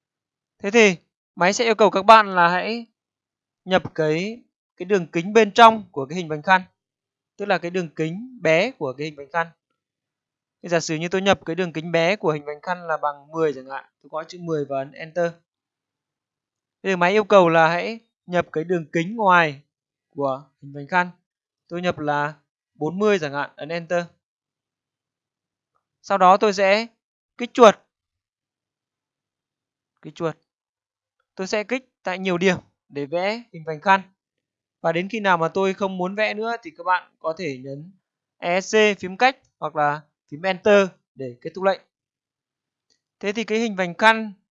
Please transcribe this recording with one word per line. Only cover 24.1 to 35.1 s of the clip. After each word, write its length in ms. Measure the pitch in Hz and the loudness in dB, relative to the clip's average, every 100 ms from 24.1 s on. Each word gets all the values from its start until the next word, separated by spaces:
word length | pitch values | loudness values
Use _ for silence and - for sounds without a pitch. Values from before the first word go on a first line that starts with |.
| _ _ _ _ _ _ _ _ _ _ _ _ _ _ _ _ _ _ _ | _ _ _ _ _ _ _ _ _ _ _ _ _ _ _ _ _ _ _
Sau 160 | - 196 | -4 4
đó 200 | 185 196 | 6 6
tôi 160 | 220 | 4
sẽ 340 | 190 196 208 226 _ _ _ _ _ | 2 2 2 -2 _ _ _ _ _
kích 160 | 135 | -8
chuột. 220 | - 226 - _ _ _ _ _ _ _ _ _ _ _ _ _ _ _ _ _ _ _ _ _ _ | 6 6 6 _ _ _ _ _ _ _ _ _ _ _ _ _ _ _ _ _ _ _ _ _ _
Kích 140 | 160 147 | -20 -8
chuột. 220 | 170 - _ _ _ _ _ _ _ _ _ - | -8 -8 _ _ _ _ _ _ _ _ _ -12
Tôi 120 | 190 | -6
sẽ 160 | 214 | -4
kích 260 | 208 254 _ _ | -4 -8 _ _
tại 160 | - 180 | -10 -6
nhiều 180 | 190 175 | -4 0
điểm 200 | 190 165 _ _ _ | 2 0 _ _ _
để 160 | 135 143 | -12 -6
vẽ 380 | 165 190 226 240 | -4 -4 -6 -12
hình 100 | 170 156 | -16 -12
vành 160 | 156 | -8
khăn. 200 | 196 196 180 _ _ _ _ _ _ _ | 0 0 -2 _ _ _ _ _ _ _
Và 100 | 170 | -4
đến 180 | 165 | -2
khi 100 | 190 | -4